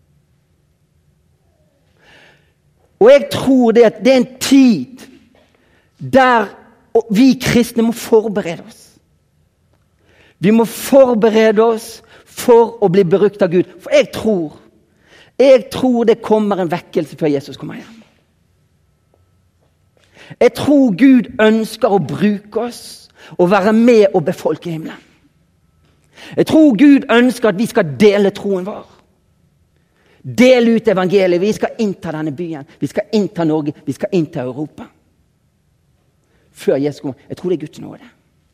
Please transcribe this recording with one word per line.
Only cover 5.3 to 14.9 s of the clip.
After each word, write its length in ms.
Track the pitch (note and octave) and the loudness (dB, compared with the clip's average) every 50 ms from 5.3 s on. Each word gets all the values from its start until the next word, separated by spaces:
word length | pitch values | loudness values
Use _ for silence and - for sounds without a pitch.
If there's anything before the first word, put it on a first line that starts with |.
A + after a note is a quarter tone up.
| _ _ _ _ _ _ _ _ _ _ _ _ _ _ | _ _ _ _ _ _ _ _ _ _ _ _ _ _
der 500 | D3+ B2+ B2+ C4 B3+ B3 A#3+ A3+ G3+ G3 - - - _ _ _ _ _ - A3+ - - G#3 | -10 0 2 2 4 4 2 0 -2 -4 -10 -18 -20 _ _ _ _ _ -4 -4 -2 0 0
vi 220 | G3 C4+ C4 A#3 - | 2 4 4 2 0
kristne 440 | - - - A#3+ A#3 - - A#3 A3 | -2 -2 0 0 0 -2 -2 -4 -4
må 80 | A3+ A3+ | -4 -4
forberede 720 | - - - A#3 A3 G#3 A3+ F#3 G#3 F3+ E3 E3 G3 G3 | -6 -4 0 0 0 0 -2 -6 -6 -6 -8 -10 -12 -16
oss. 140 | G#3+ - _ - _ _ _ _ _ _ _ _ _ _ _ _ _ _ _ _ _ _ _ _ _ _ _ _ _ _ _ _ _ _ _ D3+ | -20 -20 _ -20 _ _ _ _ _ _ _ _ _ _ _ _ _ _ _ _ _ _ _ _ _ _ _ _ _ _ _ _ _ _ _ -2
Vi 80 | G3+ | 0
må 140 | A3 A3+ A3+ - | 2 2 0 -2
forberede 960 | - - - - C4 C#4 C4+ B3 A#3+ G#3 G#3 A3+ G#3 A3 A3 A3 G#3+ G#3 A3+ | -6 -10 -4 2 4 4 4 4 2 0 0 2 2 2 2 2 2 2 0
oss 380 | A#3 A3+ A3 - - - - - _ - - _ | 0 0 -4 -8 -14 -20 -20 -20 _ -20 -20 _
for 580 | _ - - - - A#3 A#3 A#3 G#3+ A3+ - G#3 | _ -18 -6 0 4 4 4 4 2 -2 -2 -2
å 60 | F#3 | 0
bli 140 | E3 G3+ G3 D#3+ | 2 2 2 2
brukt 320 | F#3 E3+ G3+ G3+ - - | 2 0 0 0 0 -2
av 60 | G3+ F3 | -2 0
Gud. 160 | F3 F3+ - - - - | 0 -2 -2 -2 -8 -16
For 140 | - - C4+ | -8 -2 0
jeg 140 | D4 A3+ - | 0 0 0
tror, 460 | - - - A3 G#3 F3+ D#3+ D3 - - _ _ _ _ _ _ | -6 -8 -4 -4 -4 -4 -4 -8 -12 -18 _ _ _ _ _ _